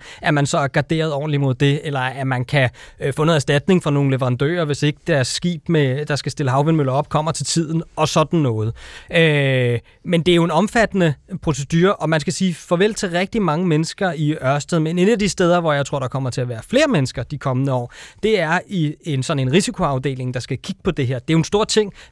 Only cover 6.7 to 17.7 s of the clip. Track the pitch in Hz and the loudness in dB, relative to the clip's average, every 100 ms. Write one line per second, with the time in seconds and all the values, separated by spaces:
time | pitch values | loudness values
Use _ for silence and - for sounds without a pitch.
6.7 | 160 135 131 147 147 156 151 135 165 156 | 2 2 0 -2 -2 -2 -4 -2 -2 -2
7.7 | 160 - - 156 175 151 170 139 110 110 | -2 -4 -2 0 2 2 2 2 0 -4
8.7 | - - - - 170 165 147 139 131 123 | -6 -12 -20 -4 2 4 4 2 2 0
9.7 | 120 - _ 165 170 160 170 170 160 208 | -2 -6 _ -2 0 4 4 4 2 2
10.7 | 240 208 196 170 143 - 185 - 143 139 | 2 0 2 2 0 -6 -6 -4 -4 -2
11.7 | 165 180 - 156 160 147 143 185 160 - | 2 2 2 0 -2 -2 -2 -2 -4 -2
12.7 | 170 208 214 196 170 196 233 185 151 185 | 0 2 0 -4 -2 -2 0 0 0 2
13.7 | 151 165 - 190 156 147 156 131 143 - | 2 0 -2 -4 0 -2 0 0 0 0
14.7 | 170 156 175 185 233 202 - 175 175 165 | 0 0 2 2 4 0 2 2 4 2
15.7 | 143 139 143 127 135 131 120 123 113 - | 0 -2 -4 -4 -4 -4 -4 -6 -8 -2
16.7 | 247 311 202 131 - 120 143 139 127 139 | 2 2 2 0 -4 -10 -6 -4 -2 0